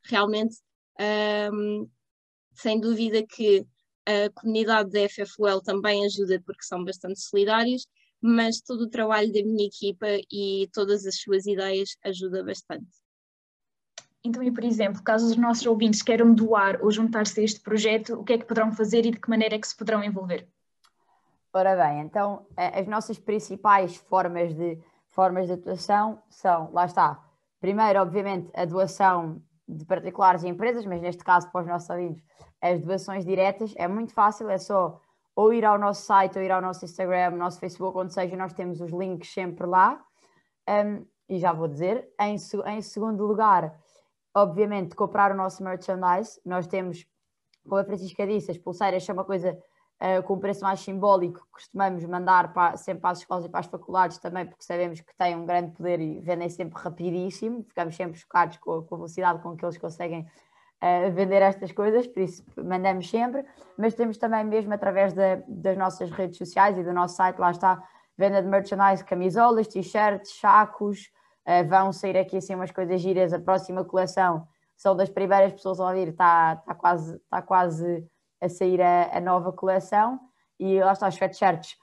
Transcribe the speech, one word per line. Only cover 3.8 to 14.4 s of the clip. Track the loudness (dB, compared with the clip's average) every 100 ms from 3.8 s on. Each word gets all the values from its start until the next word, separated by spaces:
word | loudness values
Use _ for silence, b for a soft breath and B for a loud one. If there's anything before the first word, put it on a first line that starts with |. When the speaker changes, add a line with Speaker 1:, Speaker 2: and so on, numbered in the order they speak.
| _ _ -2
Speaker 1:
a | 0 0
comunidade | -2 -2 0 2 2 2
da | 0
F | 0 -2
F | -10 0
U | 0
L | 0
também | -2 -2 0 0 0
ajuda | -2 -2 -2 -4
porque | -16 -10
são | -8
bastante | -8 -8 -10 -10
solidários, | -2 0 2 2 0 -2 -6 _ _ _
mas | 2 4 2 -2
todo | -8 -6
o | -4
trabalho | -2 0 2 2
da | 2
minha | 0 0 -2
equipa | -2 -6 -4 -2 -2 -4
e | -6 -4 -2 -4
todas | -2 0 0 -2
as | -8
suas | 0 0 0
ideias | -2 -2 -2 -4 -8
ajuda | -8 -6 -6 -6
bastante. | -6 -10 _ -14 -14 _ _ _ _ _ _ _ _ _ _ -20 _ _
Speaker 2:
Então, | -6 -2